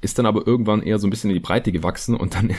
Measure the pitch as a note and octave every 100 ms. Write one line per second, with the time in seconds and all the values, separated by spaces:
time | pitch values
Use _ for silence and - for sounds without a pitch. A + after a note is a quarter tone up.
0 | - - A2+ G#2+ - B2 G#2+ G#2+ - G#2+
1 | G2+ - G#2 F2+ - G2 A2 F2 F2 -
2 | - A#2 F2+ F#2 A2